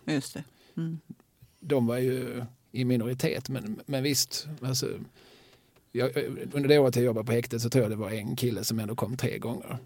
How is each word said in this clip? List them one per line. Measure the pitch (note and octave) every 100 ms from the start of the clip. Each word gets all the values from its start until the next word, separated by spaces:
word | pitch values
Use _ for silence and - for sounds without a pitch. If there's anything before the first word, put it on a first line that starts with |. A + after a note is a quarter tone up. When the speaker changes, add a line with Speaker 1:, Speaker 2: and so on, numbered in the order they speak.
| -
Speaker 1:
Just | D3+ -
det. | F#3 D#3+ _ - -
Mm. | E3 D#3+ - - _ _ - _
Speaker 2:
De | D#3 C#3 A#2
var | A#2+
ju | B2+ B2+ B2+ B2+ A#2+ - _
i | B2 B2
minoritet, | B2+ A2+ C3 E3 - C3
men, | C3+ G#2 G#2+ -
men | C#3
visst, | C#3 C3+ - - D3 D3+
alltså, | B2+ B2+ - - - - - - - - _ _ _
jag, | A#2 B2+ C#3
eh, | A#2+ C3+ -
under | C#3+ C#3
det | D3
året | C3+ A#2+
jag | B2
jobbade | A2 A2
på |
häktet | A#2 - A#2
så | B2
tror | C3
jag | G#2+
det | G#2+
var | G#2
en | G#2+ G#2+ -
kille | B2 G#2+
som | - A2+
ändå | G#2+ A2+
kom | G2+ B2+
tre | A#2 G#2+
gånger. | A2+ B2 - B2